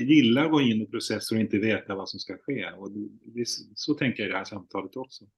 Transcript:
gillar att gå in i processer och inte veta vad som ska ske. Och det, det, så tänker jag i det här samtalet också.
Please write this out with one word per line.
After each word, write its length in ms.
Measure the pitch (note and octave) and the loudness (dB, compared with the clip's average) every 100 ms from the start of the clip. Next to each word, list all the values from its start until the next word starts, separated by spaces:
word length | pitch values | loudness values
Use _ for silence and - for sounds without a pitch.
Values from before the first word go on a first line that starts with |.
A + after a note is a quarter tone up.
gillar 420 | B2 D#3 A#2 B2 | 6 6 8 6
att 60 | D#3+ | 4
gå 100 | D#3 | 4
in 220 | C3 A2 | 4 2
i 40 | G#2+ | 0
processer 500 | A#2 - G#2+ - A2+ | -4 -4 -4 0 0
och 40 | |
inte 180 | G#2 G#2 | 2 2
veta 360 | A2 G2+ - | 2 0 -2
vad 140 | G2 F#2 | -8 -8
som 120 | G2 | -10
ska 160 | - F#2 | -12 -10
ske. 340 | - C3+ F2+ | -6 -6 -6
Och 200 | F2+ G2 | -10 -10
det, 160 | G2+ G#2 A2 | -10 -10 -12
det, 200 | A#2 A#2 A#2+ - - | -12 -8 -6 -8 -12
så 200 | - - | -8 -4
tänker 280 | D3 C#3 - | 0 0 -2
jag 60 | G2+ | -4
i 40 | |
det 60 | F#2+ | -4
här 60 | |
samtalet 520 | G2 G#2+ F#2 G2 F#2+ - | -6 -12 -8 -8 -8 -10
också. 280 | C3 - G2+ | -14 -16 -20